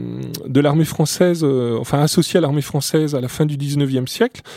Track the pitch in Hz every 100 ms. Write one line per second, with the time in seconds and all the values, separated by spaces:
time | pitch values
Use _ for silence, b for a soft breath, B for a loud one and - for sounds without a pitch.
0 | 120 120 127 - - 131 147 151 151 -
1 | 151 - 180 170 151 131 120 117 127 143
2 | 156 - - 185 151 147 - 147 - 156
3 | 156 143 123 - 156 143 143 143 139 131
4 | 127 - 240 - B